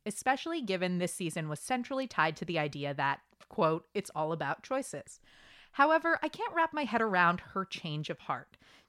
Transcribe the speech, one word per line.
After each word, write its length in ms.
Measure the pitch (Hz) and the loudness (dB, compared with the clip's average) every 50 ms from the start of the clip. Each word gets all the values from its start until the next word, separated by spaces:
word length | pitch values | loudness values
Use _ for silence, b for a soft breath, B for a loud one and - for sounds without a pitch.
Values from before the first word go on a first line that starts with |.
| _ | _
especially 560 | 214 - - - 254 269 269 - 330 339 330 | -8 -8 -2 0 0 0 0 0 -4 -4 -4
given 380 | 247 190 190 180 185 180 180 175 | -2 -2 0 0 0 0 0 0
this 160 | 180 175 - | 0 -2 -2
season 340 | - 185 160 - 175 156 156 | -4 -4 -4 -2 -4 -4 -4
was 120 | 156 - | -6 -6
centrally 480 | - - 254 247 240 - 277 262 269 240 | -2 -2 -2 -2 -2 -2 -4 -4 -4 -2
tied 260 | - - 156 160 160 | 0 2 2 2 2
to 80 | - 175 | -2 -4
the 140 | - 170 160 | -2 0 0
idea 340 | 151 151 - 143 143 143 143 | 0 0 -2 -4 -4 -4 -2
that, 280 | 143 139 139 139 - - _ _ _ - _ | 0 0 0 0 0 -6 _ _ _ -20 _
quote, 380 | - - 170 156 160 165 - _ _ | 0 2 4 4 4 2 -2 _ _
'it's 160 | 208 190 - - | -6 -6 -4 -4
all 160 | 156 156 156 165 | -2 -2 -2 -2
about 320 | 156 151 139 160 - - | -2 -2 -2 -4 -4 -4
choices.' 560 | - 262 269 - - - 143 - - - - b b b b b b b b b b b | -4 -4 -4 -4 -4 -8 -10 -12 -14 -18 -20 b b b b b b b b b b b
However, 460 | - 277 311 320 320 320 330 330 - - | 4 6 6 6 4 4 2 2 2 0
I 60 | 302 | -2
can't 240 | - - 453 - - | -2 -4 -6 -2 0
wrap 200 | 339 320 320 - | 2 0 2 0
my 80 | 302 294 | -2 -2
head 160 | 214 214 226 | 0 0 0
around 380 | 226 220 190 180 175 170 175 180 - - - | 2 4 4 6 6 6 4 2 -4 -6 -4
her 100 | 190 185 | -4 -4
change 460 | - - - - 165 147 151 151 - | -4 -8 -8 -6 -6 -4 -4 -4 -6
of 80 | 160 - | -8 -8
heart. 380 | - - 139 120 139 - - b b b b b b | -4 -6 -6 -6 -6 -12 -20 b b b b b b